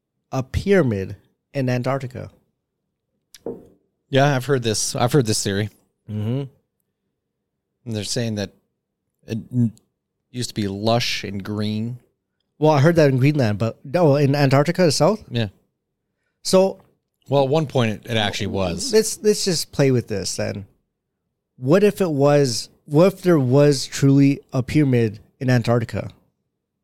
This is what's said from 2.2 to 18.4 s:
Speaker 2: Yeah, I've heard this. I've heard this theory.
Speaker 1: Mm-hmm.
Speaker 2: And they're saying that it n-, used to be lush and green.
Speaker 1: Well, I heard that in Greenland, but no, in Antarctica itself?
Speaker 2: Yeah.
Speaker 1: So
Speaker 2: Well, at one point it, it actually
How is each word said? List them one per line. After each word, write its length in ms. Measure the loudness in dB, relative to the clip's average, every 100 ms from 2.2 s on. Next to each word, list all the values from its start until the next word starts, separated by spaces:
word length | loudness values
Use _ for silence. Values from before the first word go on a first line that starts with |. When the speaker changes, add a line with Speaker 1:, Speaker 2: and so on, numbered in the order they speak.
| -16 _ _ _ _ _ _ _ _ _ _ -18 -16 -16 -20 _ _ _ -2
Speaker 2:
Yeah, 260 | 2 2 0
I've 100 | -2
heard 180 | -2
this. 320 | -2 -4 -4 -2
I've 160 | 0
heard 140 | 2 0
this 180 | -2
theory. 260 | -2 -4 -6 _ _ _ -12
Speaker 1:
Mm-hmm. 340 | -8 -6 -6 -8 _ _ _ _ _ _ _ _ _ _ _ _ _ -8
Speaker 2:
And 100 | -8
they're 80 |
saying 320 | -6 -4 -4 -4
that 160 | -8 _ _ _ _ _ _ _ -10
it 120 | -10 -6
n-, 220 | -2 -2 -4 _ _ _ _ _
used 180 | -12 -10
to 60 | -6
be 120 | -6
lush 560 | -4 0 0 -2 -8
and 200 | -8 -10
green. 560 | -8 -6 -4 -4 -6 -10 _ _ _ _ _ -2
Speaker 1:
Well, 120 | 2
I 80 | 4
heard 160 | 4 4
that 140 | 4
in 80 | 4
Greenland, 420 | 2 2 0 0
but 240 | -4 -6 -6
no, 300 | 2 4 4
in 180 | 2 2
Antarctica 520 | 2 2 2 2 0
itself? 320 | 2 2 0 -6
Speaker 2:
Yeah. 200 | -6 -6 _ _ _ _ _ _ _ _ _
Speaker 1:
So 360 | 0 2 2 -2 _ _ _ _ -2
Speaker 2:
Well, 160 | 0
at 60 | 2
one 180 | 0 0
point 380 | 0 0 -2 -6
it, 60 |
it 60 | -2
actually 300 | -2 -4